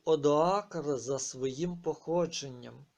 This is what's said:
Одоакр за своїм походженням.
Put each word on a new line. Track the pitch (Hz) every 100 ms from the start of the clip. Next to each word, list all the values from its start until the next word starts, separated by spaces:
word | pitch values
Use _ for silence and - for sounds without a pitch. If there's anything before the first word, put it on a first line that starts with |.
Одоакр | - 156 143 147 170 196 208 170 143 131
за | 120 135
своїм | - 135 131 131 175 175
походженням. | 165 151 - 175 165 - 139 123 120 120 143